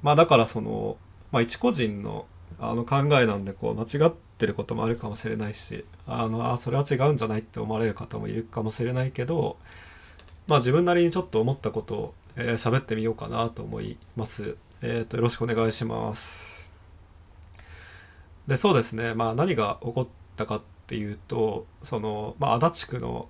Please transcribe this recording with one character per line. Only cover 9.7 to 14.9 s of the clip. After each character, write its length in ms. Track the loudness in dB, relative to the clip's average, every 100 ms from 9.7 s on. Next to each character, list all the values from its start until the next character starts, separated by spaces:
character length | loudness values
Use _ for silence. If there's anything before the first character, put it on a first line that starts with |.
| -20 -20 -20 -20 -20 -20 -20 2
ま 100 | 4
あ、 20 |
自 140 | 6
分 100 | 4
な 100 | 6
り 120 | 6 4
に 60 |
ち 80 | 2
ょ 20 |
っ 80 | 0
と 100 | 2
思 140 | 2
っ 40 | 0
た 140 | -2
こ 100 | -4
と 140 | -4 -6
を、 180 | -6 -10 -18 -6
え 60 |
ー、 120 | -2 0
喋 240 | 2 2
っ 20 |
て 140 | 0 -2
み 60 |
よ 80 | 0
う 40 | -2
か 140 | -4
な 180 | -2 -2
と 140 | -2
思 180 | -10 -8
い 160 | -8 -10 -12 -8
ま 100 | -8
す。 320 | -6 -8 -10 -14 -10
え 200 | -4